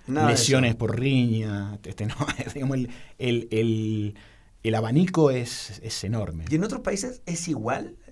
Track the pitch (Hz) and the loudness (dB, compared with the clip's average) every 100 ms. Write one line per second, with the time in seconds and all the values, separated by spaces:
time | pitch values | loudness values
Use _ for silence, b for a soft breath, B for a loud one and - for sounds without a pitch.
0 | - 139 151 131 120 131 123 117 117 113 | -4 2 4 4 4 4 4 2 0 0
1 | 135 131 120 110 107 101 101 101 - - | 2 4 4 2 0 -4 -4 -8 -12 -6
2 | 107 - - - - 143 135 135 123 B | -6 -4 -4 -4 -6 -4 -2 -2 -4 B
3 | B B 127 117 113 110 113 110 107 107 | B B 0 0 0 0 2 2 0 -2
4 | 104 - B B B - 113 110 110 135 | -4 -6 B B B -6 0 0 2 4
5 | 185 170 147 127 117 - - 95 110 - | 4 6 4 4 -4 -8 -10 -12 -10 -6
6 | 95 113 92 80 82 156 214 254 190 196 | -4 -2 -4 -6 -2 0 0 -4 -4 -4
7 | 247 - - 170 165 131 110 139 - - | -6 -10 -8 -8 -4 -4 -2 -4 -6 -14
8 | - | -20